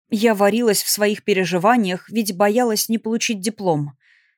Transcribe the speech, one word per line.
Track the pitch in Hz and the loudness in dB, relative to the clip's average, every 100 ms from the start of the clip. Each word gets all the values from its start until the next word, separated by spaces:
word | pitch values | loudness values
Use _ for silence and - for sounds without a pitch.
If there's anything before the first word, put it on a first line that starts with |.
| _ | _
Я | 220 226 208 | 0 0 4
варилась | 202 214 240 196 | 2 2 2 0
в | - | -2
своих | - 208 208 | 0 0 -2
переживаниях, | - 190 180 180 190 247 196 180 - | -2 0 0 2 2 2 2 -4 -6
ведь | 220 214 180 | -4 -4 0
боялась | 202 214 247 214 - | 2 2 0 0 -2
не | 220 | -4
получить | 220 226 - 214 | -2 -4 -2 -4
диплом. | 190 214 190 151 147 - _ _ _ | -6 -4 -2 -2 -4 -10 _ _ _